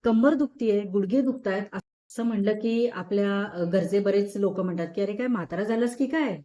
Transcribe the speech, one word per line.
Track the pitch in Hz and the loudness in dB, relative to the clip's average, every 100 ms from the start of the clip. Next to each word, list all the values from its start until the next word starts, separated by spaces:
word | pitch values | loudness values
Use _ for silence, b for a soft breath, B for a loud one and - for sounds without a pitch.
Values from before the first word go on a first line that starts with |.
| 233 | 4
कंबर | 220 269 | 6 6
दुखतीये, | 302 285 - 226 202 | 4 0 0 0 0
गुडघे | 202 196 185 254 | 0 -2 2 2
दुखतायत | 269 - 202 190 202 | 2 -2 -2 -4 -4
असं | - _ _ _ - | -10 _ _ _ -6
म्हणलं | 233 214 202 | -2 0 0
की | 214 226 233 240 | 0 0 0 0
आपल्या, | 185 180 202 202 202 208 | -2 -2 0 0 0 -4
अ, | 175 | -4
घरचे | 170 190 175 202 | 0 0 2 0
बरेच | 202 196 202 202 | 2 2 0 0
लोकं | 196 196 185 | -2 0 -4
म्हणतात | 175 170 202 | -4 -4 -4
की, | |
"अरे | 202 | -4
काय | 208 254 | -2 -2
म्हातारा | 226 165 175 | -2 -2 -4
झालास | 214 226 240 240 | -2 0 0 0
की | 269 | -2
काय? | 320 277 160 | 0 -2 -4